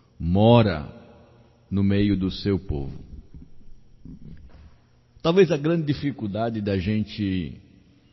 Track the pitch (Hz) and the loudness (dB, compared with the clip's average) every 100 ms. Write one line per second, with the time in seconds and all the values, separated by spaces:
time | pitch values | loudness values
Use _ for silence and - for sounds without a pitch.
0 | _ - 80 95 113 120 107 78 - - | _ -6 0 4 8 8 6 0 -8 -16
1 | - - - - - _ - 95 98 101 | -20 -20 -20 -20 -20 _ -4 0 2 4
2 | 104 95 95 - 101 95 - 71 69 67 | 2 2 -2 -4 -2 -2 -2 -6 -6 -10
3 | - - - - - - - - - - | -16 -18 -18 -20 -18 -18 -18 -20 -20 -20
4 | - - - 78 - - - - _ _ | -18 -18 -16 -18 -20 -20 -20 -20 _ _
5 | _ - 165 185 165 151 151 170 147 139 | _ -6 0 4 4 2 0 0 -2 -2
6 | 143 - 107 104 120 110 104 98 90 107 | -4 -6 -6 -4 -4 -4 -2 -2 0 -2
7 | 104 - 101 92 71 - - - _ _ | -2 -4 -2 -2 -4 -10 -20 -20 _ _
8 | _ | _